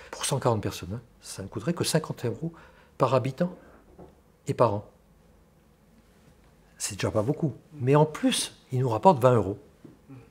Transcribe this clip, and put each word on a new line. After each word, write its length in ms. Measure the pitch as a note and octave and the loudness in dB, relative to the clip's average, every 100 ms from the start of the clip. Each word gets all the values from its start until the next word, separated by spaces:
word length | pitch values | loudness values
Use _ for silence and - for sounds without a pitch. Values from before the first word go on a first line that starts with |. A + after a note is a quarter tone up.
| - | -18
pour 120 | - | -10
cent 160 | - C3+ | -6 -2
quarante 240 | B2 A2 | 0 0
personnes, 300 | G2 - E2+ | -2 -6 -8
hein, 80 | A#2 - _ | -10 -12 _
ça 220 | - - | -16 -14
ne 60 | G2 | -12
coûterait 240 | A#2 C#3+ | -8 -6
que 100 | E3+ | -2
cinquante 400 | - D#3+ - - | 0 0 -2 -6
euros 300 | A#2+ G#2+ E3 - - - _ - | -6 -6 -8 -10 -18 -20 _ -2
par 160 | C3 | 2
habitant 400 | C3 B2+ - F3+ - - - - - - _ _ _ - | 2 0 -2 -4 -6 -20 -20 -20 -20 -20 _ _ _ -6
et 80 | |
par 200 | C3+ A#2 | 2 2
an. 180 | G2+ - _ _ _ _ _ _ _ _ _ _ _ _ _ _ _ _ _ _ - | 2 -6 _ _ _ _ _ _ _ _ _ _ _ _ _ _ _ _ _ _ -12
C'est 180 | - G2 | -10 -6
déjà 160 | A2 | -2
pas 100 | G#2+ | 0
beaucoup. 320 | G#2+ D3+ D#3 - - D3+ | -2 -2 -4 -6 -14 -6
Mais 160 | B2 D3 | 2 4
en 100 | D3+ | 4
plus, 540 | - C4 - - - _ | 2 -2 -2 -4 -10 _
il 60 | B2+ | -4
nous 100 | C3 | -2
rapporte 320 | A2 F#3+ D3 | 4 4 6
vingt 140 | B2+ A#2+ | 6 6
euros 220 | F#2 G#2 - _ - - - C3 - | 2 -4 -10 _ -20 -20 -20 -20 -10